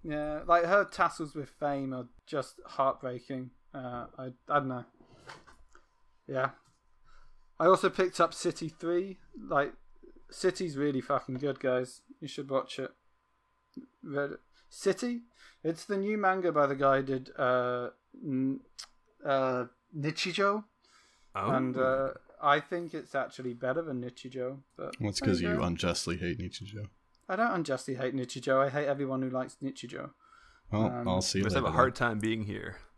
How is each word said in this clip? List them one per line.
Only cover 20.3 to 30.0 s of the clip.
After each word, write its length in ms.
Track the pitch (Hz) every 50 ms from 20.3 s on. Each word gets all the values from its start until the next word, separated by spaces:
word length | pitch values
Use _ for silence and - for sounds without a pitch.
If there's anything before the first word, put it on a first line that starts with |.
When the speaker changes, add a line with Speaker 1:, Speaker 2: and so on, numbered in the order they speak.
| 170 202 196 202 202 220 214 _ _ _ _ _ _ - _ _ _ _ _ _ -
Speaker 2:
Oh. 160 | 98 95 107
Speaker 1:
And, 260 | 127 131 131 127 123
uh, 320 | 131 127 131 131 135 135 135 - - - _ - -
I 200 | - 147 143 151
think 340 | 147 - 185 175 175 160 -
it's 200 | 160 135 - -
actually 400 | 139 127 - - - 127 127 120
better 280 | 120 131 127 131 160 165
than 180 | 160 135 123 120
Nichijou. 560 | 123 117 - - 127 123 131 123 127 135 139 135 _ _
But 200 | - - - - -
Speaker 3:
Well, 100 | 113 104
it's 100 | 95 -
Speaker 1:
there 80 | - 107
Speaker 3:
'cause 120 | 95 85
Speaker 1:
you 100 | 87 85
Speaker 3:
you 60 | 87
Speaker 1:
go. 60 | 76 60
Speaker 3:
unjustly 540 | 87 87 80 - 87 87 - - - 82 85
hate 200 | 92 87 85 -
Nichijou. 480 | 90 87 - - - 98 104 110 104 - _ _ _ _ _ _ _ -
Speaker 1:
I 80 | 190
don't 160 | 196 226 233 190
unjustly 420 | 180 160 143 135 127 - - 135
hate 180 | 123 131 127 127
Nichijou. 440 | 135 127 120 - 131 120 139 131 135
I 100 | 135 139
hate 180 | 131 143 147
everyone 360 | 139 139 139 143 131 131 131 131
who 80 | 131
likes 260 | 123 127 127 123 - _ 143
Nichijou. 480 | 135 135 - - 120 - -